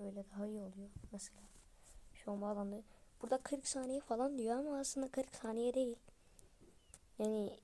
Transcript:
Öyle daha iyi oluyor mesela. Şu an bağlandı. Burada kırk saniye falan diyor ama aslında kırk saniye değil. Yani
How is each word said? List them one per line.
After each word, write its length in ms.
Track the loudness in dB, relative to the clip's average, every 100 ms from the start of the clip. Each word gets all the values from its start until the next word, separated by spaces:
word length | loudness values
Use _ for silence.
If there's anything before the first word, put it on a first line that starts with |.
| -6
Öyle 200 | -6 -6
daha 160 | -4 -2
iyi 140 | -2
oluyor 280 | -6 -8 -12 -12 -10
mesela. 300 | -8 -8 -12 -18 -20 -20 -20 -18 -16 -16
Şu 180 | -10 -4
an 100 | 0
bağlandı. 420 | 0 0 0 -4 -8 -18 -20 -4
Burada 160 | 2 2
kırk 300 | 2 -2 0
saniye 320 | -2 0 0
falan 380 | 2 4 4 4
diyor 200 | 2 2
ama 220 | 2 0
aslında 320 | 0 0 0
kırk 240 | 0 -2 -2
saniye 380 | -2 2 4
değil. 220 | 6 4 0 -10 -20 -20 -20 -20 -20 -20 -20 -20 -20 -10 0
Yani 400 | 2 4 0 -4